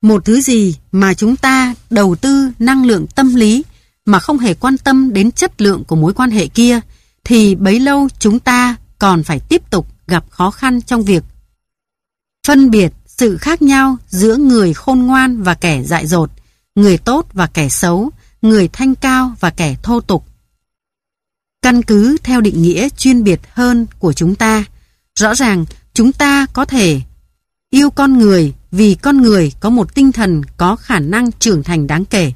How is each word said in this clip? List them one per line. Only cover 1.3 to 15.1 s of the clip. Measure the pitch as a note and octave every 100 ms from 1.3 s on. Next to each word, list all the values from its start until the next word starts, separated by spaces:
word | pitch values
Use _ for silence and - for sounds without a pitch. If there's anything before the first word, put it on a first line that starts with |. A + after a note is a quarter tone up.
| C4
ta | C4+ C4 B3+ A#3+ _
đầu | A#3 G3 E3+
tư | C4+ C#4 C4+ A#3+
năng | A#3 C4+ B3+
lượng | G#3 D#3+
tâm | - C4
lý | B3 G#3+ A#3 D#4 _ _ _
mà | - G3
không | - D4+
hề | A#3
quan | E3+ B3+ C4
tâm | - C4 C4
đến | G3+ G#3
chất | - F4+ -
lượng | G3+ F#3+
của | - D#3+
mối | D#3
quan | G3 B3+
hệ | G#3+ D3+
kia, | - A#3+ A#3+ - - _ _
thì | - A#3 G#3
bấy | F#3 F#3+ A3
lâu | C4+ C#4 C#4 -
chúng | A3 A3+
ta | - B3 B3 A#3 _ _
còn | G3+ F3
phải | D#3 D3
tiếp | - E4+ -
tục | G3 - - -
gặp | F3+ -
khó | _ F#3
khăn | - C4+ B3
trong | - B3
việc | G3+ F3+ - - _ _ _ _ _ _ _ _ _ _ -
phân | C#4+ C4+
biệt | A3 F3 - _
sự | - A#3+ F#3
khác | - E4+
nhau | D4 C4+ C4+ B3+ -
giữa | F#3 G#3 A3+
người | C#4+ A#3+ F#3+
khôn | D3+ - C4
ngoan | B3